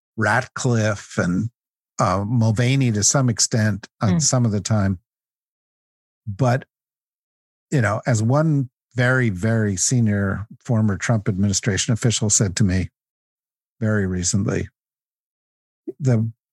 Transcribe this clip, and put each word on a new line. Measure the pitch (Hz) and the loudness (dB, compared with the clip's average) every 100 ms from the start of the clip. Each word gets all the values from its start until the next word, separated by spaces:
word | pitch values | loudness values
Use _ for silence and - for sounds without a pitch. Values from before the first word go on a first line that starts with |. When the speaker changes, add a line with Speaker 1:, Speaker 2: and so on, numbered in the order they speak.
| _ - | _ -4
Speaker 1:
Ratcliffe | 107 117 - - 131 117 107 101 - - | 0 0 -2 -4 0 2 0 -2 -6 -4
and, | 90 90 110 - _ _ _ - | -2 -2 -4 -8 _ _ _ -2
uh, | 110 95 101 | 0 0 0
Mulvaney | 123 113 104 123 139 123 | 0 2 2 0 2 0
to | 104 | 0
some | 98 143 127 | 0 2 0
extent | 110 - 123 107 104 - - | 0 0 0 0 -2 -8 -4
on | 110 | 0
Speaker 2:
Hmm. | 90 | 0
Speaker 1:
some | 143 127 | 2 2
of | 120 | 0
the | 101 | 0
time. | - 110 98 92 _ _ _ _ _ _ _ _ _ _ _ _ - | 0 0 0 -2 _ _ _ _ _ _ _ _ _ _ _ _ -10
But, | 98 127 127 - _ _ _ _ _ _ _ _ _ _ | -2 0 0 -4 _ _ _ _ _ _ _ _ _ _
you | 151 | 0
know, | 104 107 - | 0 0 -2
as | 117 | 0
one | 110 139 160 143 131 _ _ | 2 2 2 0 -2 _ _
very, | 113 123 131 120 | -2 2 2 0
very | 90 107 113 107 92 | 0 0 0 0 -2
senior | - 127 110 101 98 92 104 - | 0 2 2 2 0 -4 -8 -10
former | - 113 107 95 | -2 0 0 0
Trump | - 113 107 | 0 -2 0
administration | 95 101 95 - 92 - | 0 0 0 -2 -2 -2
official | 113 120 - 107 | 0 0 0 0
said | - 101 87 | 0 0 0
to | |
me | 101 92 87 _ _ _ _ _ _ _ _ - | 2 0 -2 _ _ _ _ _ _ _ _ -6
very | 110 107 95 | -2 0 0
recently, | 90 90 101 92 92 90 _ _ _ _ _ _ _ _ _ _ _ - - | -2 -2 -2 0 -2 -6 _ _ _ _ _ _ _ _ _ _ _ -18 -4
the, | 135 113 113 - _ | 0 0 0 -8 _